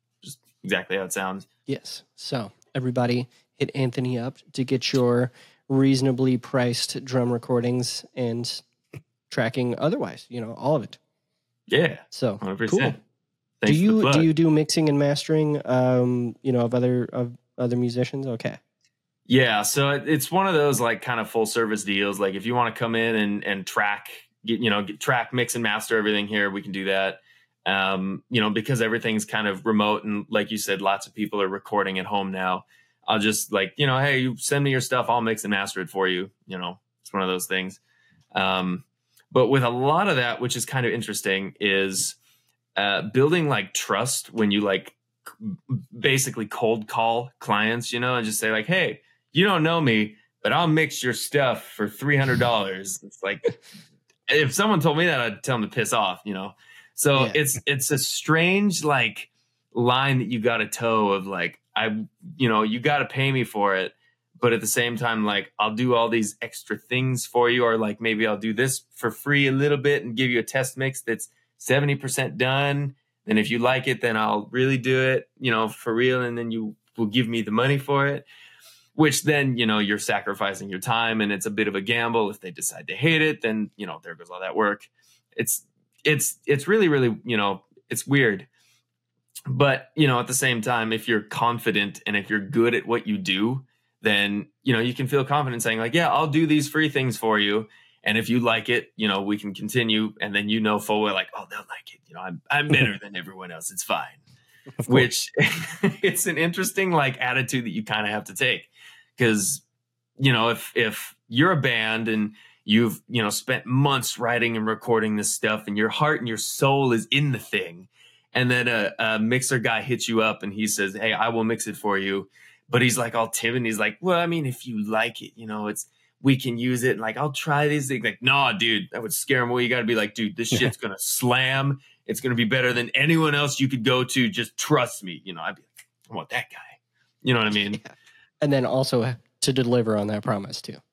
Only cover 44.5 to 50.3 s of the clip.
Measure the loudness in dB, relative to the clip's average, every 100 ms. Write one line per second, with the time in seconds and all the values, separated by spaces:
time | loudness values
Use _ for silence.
44.5 | 2 2 0 -4 _ _ _ -20 -12 -10
45.5 | -10 -6 -6 -6 -2 0 2 0 -6 -8
46.5 | -2 0 0 -2 -2 0 0 -4 _ 0
47.5 | 2 2 0 -4 -2 0 0 -2 -2 0
48.5 | -2 0 0 0 -4 _ _ _ 2 4
49.5 | 4 2 2 4 4 0 -6 _